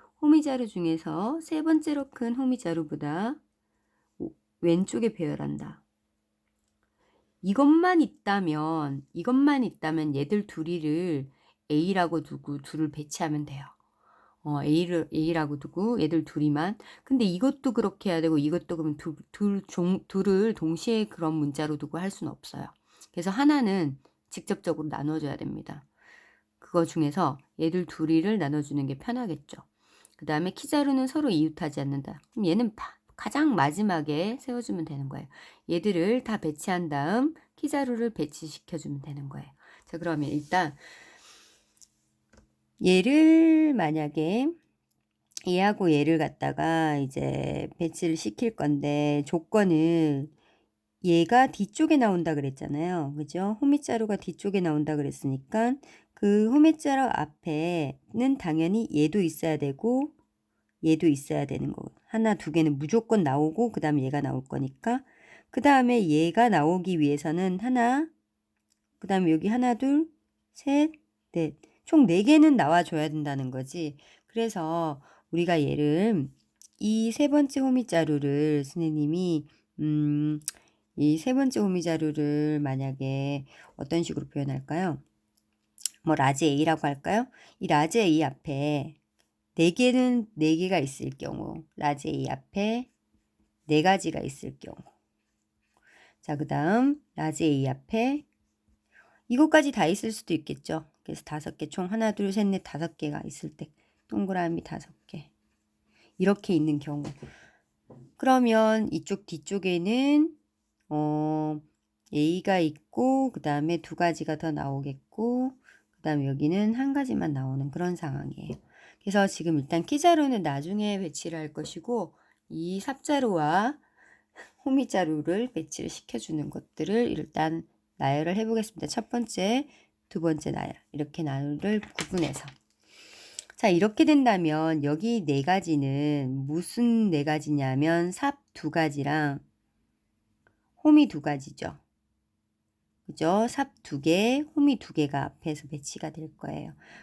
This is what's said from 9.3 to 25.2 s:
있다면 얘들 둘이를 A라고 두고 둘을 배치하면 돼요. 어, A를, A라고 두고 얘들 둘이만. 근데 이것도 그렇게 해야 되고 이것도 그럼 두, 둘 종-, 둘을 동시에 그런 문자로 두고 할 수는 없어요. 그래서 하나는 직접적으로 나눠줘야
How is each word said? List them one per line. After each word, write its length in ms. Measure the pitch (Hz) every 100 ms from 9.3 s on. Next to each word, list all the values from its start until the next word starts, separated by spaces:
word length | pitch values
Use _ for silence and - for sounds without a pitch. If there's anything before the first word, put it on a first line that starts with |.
| 262 285 277
있다면 500 | 233 - 160 160 151
얘들 320 | 139 143 208 202
둘이를 840 | - 160 175 151 156 180 147 135 _ _ _ -
A라고 540 | 151 175 190 170 160
두고 360 | 151 139 143 143
둘을 340 | 139 151 151
배치하면 520 | 151 151 - 165 151
돼요. 200 | 147 139 139 - _ _ _ _ _ _ 151
어, 160 | 147
A를, 460 | 143 160 175 175 -
A라고 460 | - 160 165 151 143
두고 420 | - 170 214 233
얘들 240 | 156 160
둘이만. 540 | 156 156 151 147 175 214 - -
근데 220 | - 269
이것도 480 | 208 175 262 277 269
그렇게 380 | 226 202 - 208
해야 100 | 165
되고 180 | 160 156
이것도 380 | 147 175 - 170
그럼 200 | 156 147
두, 200 | 170 143 -
둘 280 | - 202 196 -
종-, 380 | - 175 190 -
둘을 480 | 190 196 190 220
동시에 520 | - 160 165 - 220 214
그런 280 | - 160
문자로 440 | 156 147 139 151 151
두고 200 | 147 165
할 140 | 190
수는 180 | - -
없어요. 340 | - - - - - _ _ -
그래서 220 | - 175
하나는 640 | 196 294 294 220 190 151 135 _ _ _
직접적으로 560 | - - 196 - 160 151
나눠줘야 480 | 123 147 156